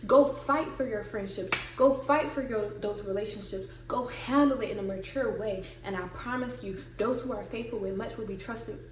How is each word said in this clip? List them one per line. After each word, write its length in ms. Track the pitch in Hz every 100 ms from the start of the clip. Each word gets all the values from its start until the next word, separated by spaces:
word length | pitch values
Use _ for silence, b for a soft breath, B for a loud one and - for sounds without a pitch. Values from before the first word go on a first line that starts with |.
| 208
Go 180 | 262 269
fight 460 | - - 285 320
for 160 | - 254
your 160 | 214
friendships. 520 | 208 214 190 202 180 - - -
Go 180 | 269
fight 380 | 269 - 302 294
for 100 | 285
your, 280 | 240 220 202 -
those 240 | 208 202
relationships. 640 | 202 196 214 202 - 190 190 B B
Go 200 | 254 247
handle 520 | - - 277 285 254
it 100 | 208
in 80 | 202
a 20 |
mature 560 | 196 190 - 269 233 190
way. 260 | 214 190 190 B
And 120 | 190 190
I 60 | 185
promise 560 | - 240 254 247 -
you, 200 | 202 180 - -
those 240 | 220 240
who 100 | 254
are 120 | 208
faithful 340 | 196 226 226 220
with 180 | 190 190
much 220 | 226 -
will 80 | 202
be 120 | 190
trusted. 420 | - 233 - - -